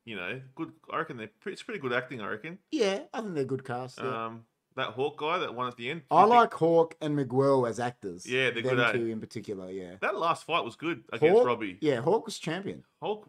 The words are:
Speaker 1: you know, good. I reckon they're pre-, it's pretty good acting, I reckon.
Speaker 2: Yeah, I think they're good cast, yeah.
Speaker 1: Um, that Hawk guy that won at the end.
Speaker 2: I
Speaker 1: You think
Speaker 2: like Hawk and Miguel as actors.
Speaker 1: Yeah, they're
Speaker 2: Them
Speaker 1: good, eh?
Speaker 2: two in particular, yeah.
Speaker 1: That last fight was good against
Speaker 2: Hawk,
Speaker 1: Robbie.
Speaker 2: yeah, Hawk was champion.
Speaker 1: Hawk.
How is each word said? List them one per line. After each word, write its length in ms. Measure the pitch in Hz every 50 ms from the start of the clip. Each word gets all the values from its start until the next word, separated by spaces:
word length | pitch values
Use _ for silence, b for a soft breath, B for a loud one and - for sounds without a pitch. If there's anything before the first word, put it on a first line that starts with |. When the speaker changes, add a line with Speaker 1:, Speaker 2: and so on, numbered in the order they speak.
| _
Speaker 1:
you 120 | 117 110
know, 240 | 92 90 95 123 131 131 131 _
good. 160 | 165 160 - - _ _ -
I 60 | - 147
reckon 180 | 160 - 139
they're 140 | 117 110 107 _ _
pre-, 120 | - -
it's 100 | - -
pretty 160 | - - 220 190
good 120 | 135 123
acting, 280 | 120 127 131 - 143 113
I 60 | 101
reckon. 320 | 101 107 107 156 160 180 - _ _
Speaker 2:
Yeah, 300 | 302 294 208 190 190 247 330 - -
I 60 | 254
think 140 | 226 202 175
they're 80 | 147 135
good 200 | 117 135 131 -
cast, 360 | - 123 123 127 127 - -
yeah. 260 | 120 123 113 113 113
Speaker 1:
Um, 180 | 113 113 113 113 _ _ _ _ _ _
that 140 | 131 131 -
Hawk 280 | 110 123 139 151 151
guy 220 | - 147 156 175 180
that 160 | 151 120 113
won 140 | 120 127 123
at 80 | 117
the 120 | - 117 127
end. 120 | 160 170 - -
Speaker 2:
I 60 | 147
Speaker 1:
You 40 | 165 196
think 100 | 220 240
Speaker 2:
like 200 | 240 226 - -
Hawk 420 | - 160 165 165 165 160 165 - -
and 140 | 156 151 147
Miguel 520 | 143 135 110 123 135 135 139 139 131 123
as 120 | 117 104 113
actors. 480 | 120 123 120 _ - 95 85 92 -
Speaker 1:
Yeah, 240 | - 123 131 131 123
they're 140 | 117 117 117
Speaker 2:
Them 100 | 127 127
Speaker 1:
good, 40 | 123
eh? 120 | 120 113
Speaker 2:
two 140 | 107 117 117
in 140 | 113 113 110
particular, 500 | 110 - - 117 95 110 101 95 92 92
yeah. 220 | 95 98 90 87 90 98
Speaker 1:
That 180 | - - - -
last 260 | 165 170 156 - -
fight 200 | - 160 170 -
was 100 | 175 -
good 300 | - 151 170 165 117 - -
against 240 | - 113 147 165 196 233
Speaker 2:
Hawk, 80 | 247
Speaker 1:
Robbie. 320 | 123 120 107 110 95 90 -
Speaker 2:
yeah, 200 | 151 147 135 113
Hawk 260 | 127 165 208 233 -
was 100 | 214 - -
champion. 420 | - 156 160 185 196 165 85 67 - _ _ _
Speaker 1:
Hawk. 280 | 147 180 214 214 -